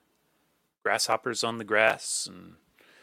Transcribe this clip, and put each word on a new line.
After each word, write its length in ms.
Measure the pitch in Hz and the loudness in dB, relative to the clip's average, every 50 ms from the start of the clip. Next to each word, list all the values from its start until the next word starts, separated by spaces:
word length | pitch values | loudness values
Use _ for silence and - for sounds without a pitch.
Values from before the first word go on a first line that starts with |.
| _ _ _ _ _ _ _ _ _ _ _ _ _ _ _ _ - | _ _ _ _ _ _ _ _ _ _ _ _ _ _ _ _ -2
grasshoppers 600 | 101 101 113 - - 113 110 - 127 117 - - | 0 0 0 2 0 0 -2 -2 -4 -4 -4 -4
on 140 | 117 117 113 | -4 -4 -6
the 80 | 110 | -4
grass 600 | 101 107 107 110 117 131 - - - - - - 98 | 0 4 6 6 6 4 2 -4 -6 -6 -6 -6 -8
and 280 | 92 90 90 90 - - _ _ _ _ - - - - | -10 -16 -20 -20 -20 -20 _ _ _ _ -20 -20 -20 -20